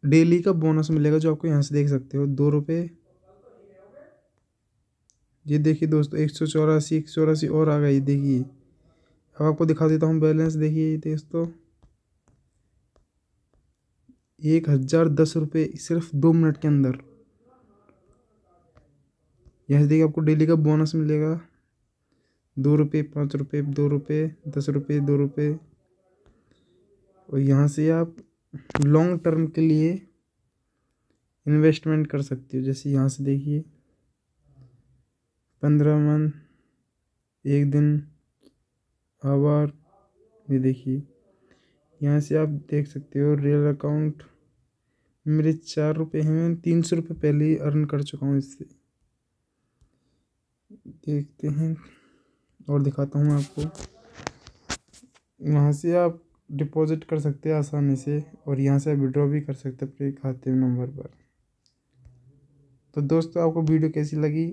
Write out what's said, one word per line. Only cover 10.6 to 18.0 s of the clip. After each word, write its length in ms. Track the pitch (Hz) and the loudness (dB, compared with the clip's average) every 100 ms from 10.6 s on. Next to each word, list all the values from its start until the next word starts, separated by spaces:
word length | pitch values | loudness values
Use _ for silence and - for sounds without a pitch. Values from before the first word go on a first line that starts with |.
| 156 156 156 156 | -2 0 -2 -2
दोस्तों, 460 | 156 156 - 165 170 165 _ _ _ _ _ _ _ _ _ _ _ _ _ _ _ _ _ _ _ _ _ _ _ _ _ _ _ _ | -4 -8 -6 -6 -6 -8 _ _ _ _ _ _ _ _ _ _ _ _ _ _ _ _ _ _ _ _ _ _ _ _ _ _ _ _
एक 280 | 156 160 165 | 0 0 2
हज़ार 400 | 143 135 165 165 | 0 2 2 2
दस 240 | 143 160 165 | 2 2 0
रुपये 300 | 151 160 156 - | -2 -2 -4 -6
सिर्फ 360 | - 170 170 147 | -4 -4 -2 0
दो 180 | 165 | 4
मिनट 240 | 165 160 151 | 4 2 2
के 100 | 156 | 0
अंदर। 300 | 143 131 127 - _ _ _ _ _ _ _ _ _ | 2 2 -2 -10 _ _ _ _ _ _ _ _ _